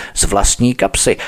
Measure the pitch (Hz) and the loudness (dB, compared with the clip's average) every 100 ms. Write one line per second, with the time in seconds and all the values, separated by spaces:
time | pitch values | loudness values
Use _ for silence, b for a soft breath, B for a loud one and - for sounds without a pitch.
0 | B - - 98 98 - 123 123 95 - | B -4 0 2 2 2 0 2 -2 0
1 | - - | 0 0